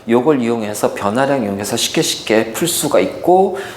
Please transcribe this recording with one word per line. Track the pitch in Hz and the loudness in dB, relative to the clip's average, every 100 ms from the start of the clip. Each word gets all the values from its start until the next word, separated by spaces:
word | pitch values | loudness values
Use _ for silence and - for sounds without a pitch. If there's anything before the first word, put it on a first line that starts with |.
| - | 0
요걸 | 117 139 143 | 2 4 2
이용해서, | 117 117 104 104 123 | 2 -2 -4 -2 -2
변화량 | - 101 120 139 139 | -2 -2 0 0 0
이용해서 | 104 98 104 117 | -2 -4 -4 -2
쉽게 | - - | -2 -2
쉽게 | 156 - - 110 113 | -2 -4 0 2 2
풀 | - 170 | -2 -4
수가 | - 151 104 | -2 0 2
있고, | 131 - - 185 196 180 - | 2 -2 2 4 4 0 -10